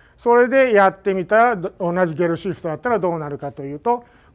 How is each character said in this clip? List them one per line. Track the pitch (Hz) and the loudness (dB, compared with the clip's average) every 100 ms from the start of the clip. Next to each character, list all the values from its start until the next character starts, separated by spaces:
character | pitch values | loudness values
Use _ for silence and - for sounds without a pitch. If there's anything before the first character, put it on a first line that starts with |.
| _ _ | _ _
そ | 233 240 | 2 4
れ | 247 | 4
で | 269 254 | 2 4
や | 202 190 | 4 4
っ | 190 | 2
て | 202 | -4
み | 190 175 | -4 0
た | 214 | 2
ら、 | 240 214 | 2 0
ど-、 | 180 - | -6 -6
同 | 175 180 175 | -4 0 -2
じ | 156 | 0
ゲ | 175 | -2
ル | 165 | -2
シ | 196 | -6
フ | - | -8
ト | 170 | -8
だ | 156 | -6
っ | |
た | 247 | -2
ら | 220 | -2
ど | 175 | -2
う | 170 | -4
な | 147 | -8
る | 143 | -10
か | 143 | -10
と | - | -10
い | 139 | -12
う | 147 | -6
と、 | 233 240 240 _ _ | -4 -4 -6 _ _